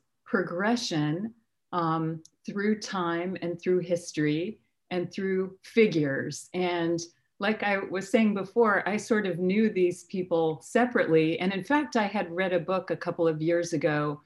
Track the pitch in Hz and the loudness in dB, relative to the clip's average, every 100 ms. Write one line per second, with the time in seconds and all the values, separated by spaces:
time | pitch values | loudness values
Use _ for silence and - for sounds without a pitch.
0 | _ _ - 196 170 175 208 240 - 160 | _ _ -2 -2 0 -2 0 0 -2 0
1 | 151 165 226 - _ _ - 180 165 160 | 0 -2 -6 -10 _ _ -6 -2 0 0
2 | 160 165 - _ - 202 208 214 - 190 | -2 -6 -12 _ -10 -2 0 0 -2 -4
3 | 170 170 185 180 170 170 185 180 170 170 | -2 -2 -4 -4 -6 -4 0 0 0 -4
4 | - - 151 151 196 - _ _ - 180 | -4 -2 0 0 -4 -10 _ _ -8 -6
5 | 180 - 190 190 190 - - 233 208 156 | -6 -4 -2 0 -2 -8 0 4 4 4
6 | 143 135 147 - - 180 180 175 170 170 | 0 -2 -6 -8 -8 -2 -2 0 0 -2
7 | - _ _ - 202 208 208 196 - 185 | -6 _ _ -4 -2 0 0 -2 -2 -6
8 | 190 226 214 196 190 233 220 190 180 208 | 0 2 4 2 -2 2 4 4 0 -2
9 | - 214 196 165 185 208 220 185 175 175 | 0 0 0 0 2 4 2 4 0 0
10 | - 185 180 165 160 156 - 233 240 233 | -8 -6 -2 2 2 -2 -2 0 2 2
11 | 165 160 160 170 185 196 - 294 285 233 | 4 4 4 0 -2 -2 0 0 2 0
12 | 202 208 170 170 190 180 160 185 180 165 | 0 -2 -4 -2 0 0 0 -2 -2 -6
13 | 175 170 165 156 160 170 165 151 160 151 | -4 0 0 2 0 0 0 0 0 0
14 | 147 147 | -2 -4